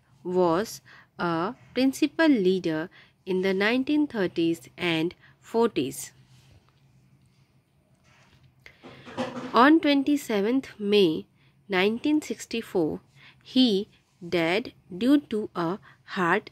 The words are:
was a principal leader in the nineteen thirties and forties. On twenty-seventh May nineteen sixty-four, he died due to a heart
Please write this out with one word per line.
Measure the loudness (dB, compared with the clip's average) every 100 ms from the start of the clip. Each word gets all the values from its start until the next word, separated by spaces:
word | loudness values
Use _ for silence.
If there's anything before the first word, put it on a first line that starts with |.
| _ _
was | -4 2 2 2 -4 -10 _ -20 _ -6
a | -4 -2 -4 -8 -10 -2
principal | 0 0 -4 2 2
leader | 4 2 0 -2 -4 -6 -12 -20 _ -6
in | -2
the | 0
nineteen | 0 0 0 0 0 0
thirties | -2 -4 0 -2 -2 -8 -6
and | -2 -2 -2 -6 -20 _
forties. | -6 0 0 0 -6 -8 -16 _ _ _ _ -20 _ _ _ _ _ _ _ _ _ _ _ _ _ _ _ _ _ _ _ _ -20 _ -20 -20 -16 -8 -8 -8 -2
On | 4 6 6
twenty-seventh | 4 2 2 -2 -2 -2 0 -2 -4 -8
May | 2 4 4 2 -8 _ _ _ -4 0
nineteen | 0 0 0 -2
sixty-four, | -2 -12 -8 -10 -6 -2 -2 -4 _ _ -20 _
he | -4 2 4 2 -2 _ _ _ -6
died | -2 0 -2 -4 -16 -16 -4
due | 2 2
to | 2 -8 -6 -6
a | -6 -6 -12 _ -12 -2
heart | 0 0 -2